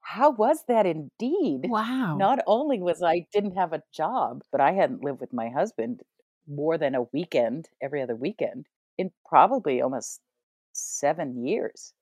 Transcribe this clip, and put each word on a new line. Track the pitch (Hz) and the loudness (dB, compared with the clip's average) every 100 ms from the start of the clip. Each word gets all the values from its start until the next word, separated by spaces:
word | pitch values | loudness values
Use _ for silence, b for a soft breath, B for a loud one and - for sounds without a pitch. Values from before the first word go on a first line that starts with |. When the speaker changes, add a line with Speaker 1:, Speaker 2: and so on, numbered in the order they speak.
Speaker 1:
how | - 190 285 | -12 2 2
was | 233 220 311 - | 4 2 2 2
that | 226 | 2
indeed? | 196 156 143 _ 240 370 277 254 254 | 2 0 -8 _ -2 0 0 0 0
Speaker 2:
Wow. | 220 226 262 214 190 | -2 -2 -2 -2 2
Speaker 1:
Not | 196 262 - | 2 2 4
only | 214 302 240 | 2 2 0
was | 180 165 | 0 2
I, | 175 170 165 | 2 2 0
didn't | 208 202 | -2 0
have | 185 175 | -2 -2
a | 156 _ | -2 _
job, | - 160 247 131 127 - | -4 -2 0 -4 -6 -6
but | 139 | 2
I | 139 | 4
hadn't | 190 156 127 | 4 0 0
lived | 135 131 | -6 -6
with | 127 | -6
my | 123 117 | -6 -4
husband | 131 202 - 113 123 - _ _ _ - | -2 -2 -2 -6 -6 -14 _ _ _ -14
more | 143 151 160 | -4 -2 0
than | 147 | 0
a | 131 117 | -2 -2
weekend, | 143 175 143 117 135 160 _ | -4 -2 0 0 -2 -10 _
every | 135 143 | -6 -6
other | 123 | -4
weekend, | 117 139 214 117 127 - _ _ - | -4 -4 -4 -6 -6 -16 _ _ -8
in | 190 _ _ | -8 _ _
probably | 147 180 262 156 127 | 6 6 4 0 0
almost | 127 131 - - _ _ _ _ _ | 0 -4 -8 -16 _ _ _ _ _
seven | - - - 143 160 151 123 | -12 -10 -2 -2 -2 -4 -6
years. | 123 220 - - - _ | -4 -2 -4 -8 -20 _